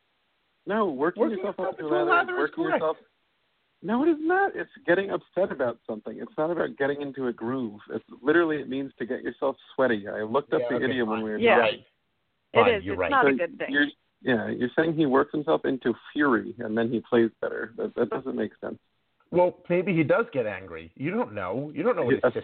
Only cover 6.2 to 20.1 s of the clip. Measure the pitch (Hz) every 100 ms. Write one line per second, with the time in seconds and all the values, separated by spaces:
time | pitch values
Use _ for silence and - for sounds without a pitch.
6.2 | 117 - 160 175 - 113 139 143 143 135
7.2 | 127 - 113 131 117 104 - - - -
8.2 | 127 165 165 147 127 131 135 - 120 127
9.2 | 117 - 139 - - - 127 107 101 104
10.2 | 110 131 - - - 123 127 127 110 110
11.2 | 110 107 117 127 110 107 - _ _ _
12.2 | _ _ _ - - 208 190 180 90 269
13.2 | 143 131 127 - 139 143 147 - _ _
14.2 | 127 113 104 107 123 - 165 156 143 131
15.2 | 143 156 151 156 143 131 123 110 - 147
16.2 | 143 110 101 120 113 110 117 113 - 120
17.2 | 113 - - - 113 113 110 - 113 113
18.2 | 131 123 107 - 107 - _ _ _ _
19.2 | - 170 180 - - 175 185 165 147